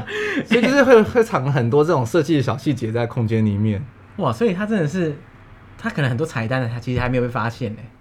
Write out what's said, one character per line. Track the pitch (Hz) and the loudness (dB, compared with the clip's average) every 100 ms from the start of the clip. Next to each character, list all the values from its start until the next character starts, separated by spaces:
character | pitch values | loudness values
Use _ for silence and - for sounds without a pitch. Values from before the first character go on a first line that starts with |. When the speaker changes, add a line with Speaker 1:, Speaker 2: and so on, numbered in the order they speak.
| - 427 | 0 -6
Speaker 1:
<laughs> | 415 339 - | -4 -4 0
Speaker 2:
所 | 226 | 2
以 | |
就 | 254 | 4
是 | 277 | 4
会， | 254 233 | 8 6
会 | 208 165 | 6 2
藏 | 147 160 131 | 0 -2 0
很 | 139 117 | 0 2
多 | 143 | 2
这 | 151 | 4
种 | 156 113 | 2 2
设 | 175 | 0
计 | 151 151 | 2 2
的 | |
小 | 113 123 | 0 -2
细 | 151 | -2
节 | 123 110 | -2 -2
在 | 117 113 | -2 -2
空 | 131 107 | -2 0
间 | 113 | 2
里 | 107 | 2
面。 | 101 110 98 73 - - - | 2 0 -2 -6 -16 -14 -4
Speaker 1:
哇， | 160 | -2
所 | 220 233 | 0 0
以 | |
它 | 180 | 0
真 | 214 214 | -2 -2
的 | 147 | 0
是， | 185 160 143 - - - - - - | -2 -4 -6 -14 -20 -20 -20 -20 -12
它 | 226 | -8
可 | - | -2
能 | 131 | -2
很 | 120 | -2
多 | 160 | -4
彩 | 127 113 | -4 -4
蛋， | 131 117 | -2 -2
它 | 120 | -6
其 | 127 | -4
实 | 123 | -2
还 | 123 | 0
没 | 127 | 0
有 | |
被 | 120 | -2
发 | 120 113 | -2 -4
现 | 117 110 | -6 -8
欸。 | 110 - - | -10 -16 -6